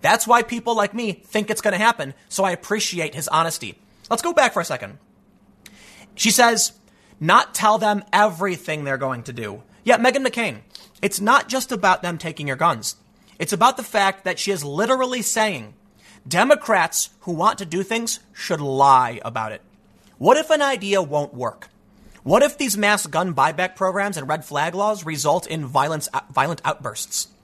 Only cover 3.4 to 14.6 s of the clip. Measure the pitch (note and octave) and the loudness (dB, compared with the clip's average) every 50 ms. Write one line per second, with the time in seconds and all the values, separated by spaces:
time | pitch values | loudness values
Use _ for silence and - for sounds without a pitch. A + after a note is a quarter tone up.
3.4 | E3 E3 D#3 - - G#2 - _ _ _ _ _ _ - - - - E4+ F4 - | 0 0 -2 -6 -10 -12 -14 _ _ _ _ _ _ -6 -6 -4 -2 -2 2 2
4.4 | C#4 A#3+ - G3+ E3+ - D3 B2 - G2 - - _ _ _ _ _ _ _ _ | 2 2 2 -2 -4 -4 -6 -8 -8 -12 -16 -18 _ _ _ _ _ _ _ _
5.4 | _ _ _ _ _ - - - - - - - - _ _ - - A3+ - - | _ _ _ _ _ -20 -20 -20 -20 -20 -20 -20 -20 _ _ -2 0 0 4 4
6.4 | B3 A#3 A#3 A3 - - - _ _ _ _ _ _ _ _ _ D#3 D#3+ F#3 A#3+ | 4 4 4 2 -2 -4 -4 _ _ _ _ _ _ _ _ _ 2 4 4 4
7.4 | - - - - - G#3+ G#3+ G#3+ G#3 G#3+ G#3 G3+ F#3+ _ - F#3 G#3 A3 F3 D#3+ | 4 2 -4 0 2 2 2 4 2 0 0 -2 -4 _ 2 4 4 4 2 -2
8.4 | F#3 G3+ F3+ E3 - - D#3 D3+ D3 C#3 C3+ C3 C#3+ C3 C3 A#2+ A#2 - A#2+ A#2 | -4 -4 -4 -6 -6 -6 -6 -6 -4 -6 -4 -4 -4 -4 -6 -6 -8 -12 -10 -8
9.4 | A2+ G#2 G2 G#2 - _ _ _ _ G#3+ B3 - A#3 B3+ B3+ C#4 C4+ B3+ B3 A#3+ | -8 -8 -10 -12 -16 _ _ _ _ 2 2 4 4 2 2 2 -2 -2 -2 -2
10.4 | A#3 G3 B2+ G#2 - _ _ - - _ _ _ - G3+ - - G3 G#3+ B3 C#4+ | -4 -4 -6 -10 -16 _ _ -20 -20 _ _ _ -4 -4 -2 -2 2 4 4 4
11.4 | - - A#3+ C4 A#3+ - B3+ G3+ F#3 G3 F3+ F3 - F3 E3+ D#3+ - E3 D#3 - | 2 0 -4 -4 -4 -4 -6 0 2 2 2 2 0 -6 -6 -6 -8 -10 -8 -6
12.4 | D3 C#3+ C3 C3 E3 E3+ D3+ A2+ G#2+ - - _ _ _ _ _ _ _ _ _ | -6 -6 -4 0 0 0 0 0 -6 -10 -10 _ _ _ _ _ _ _ _ _
13.4 | E3+ D#3+ - F3 G#3+ B3 C4 - A#3+ - - A3 G3 G3 F#3+ - _ F#3 F3+ - | -6 -6 -2 2 2 2 2 2 -8 -4 -2 0 0 0 0 -2 _ -6 -6 -4
14.4 | - G3 G3 F3 | -2 -4 -4 -4